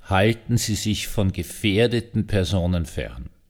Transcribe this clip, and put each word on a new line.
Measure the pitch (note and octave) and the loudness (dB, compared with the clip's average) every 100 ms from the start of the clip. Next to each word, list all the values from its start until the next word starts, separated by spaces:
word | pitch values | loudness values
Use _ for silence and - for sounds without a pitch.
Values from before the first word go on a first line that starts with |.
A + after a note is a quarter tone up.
halten | - F#2+ G#2+ A2+ - A#2 | 0 4 4 2 0 0
Sie | - G2+ | 0 -2
sich | A2 G2+ - | 0 -2 -2
von | - F#2+ | 0 0
gefährdeten | F2+ E2+ - A2 G2 A#2 A#2 - A2 G2 | 0 -8 -2 2 4 2 0 -2 -4 0
Personen | G#2 F2+ G2 F2 F2+ D#2 | 0 2 0 2 0 -2
fern. | - A1+ A#1+ B1+ _ | -6 -8 -10 -16 _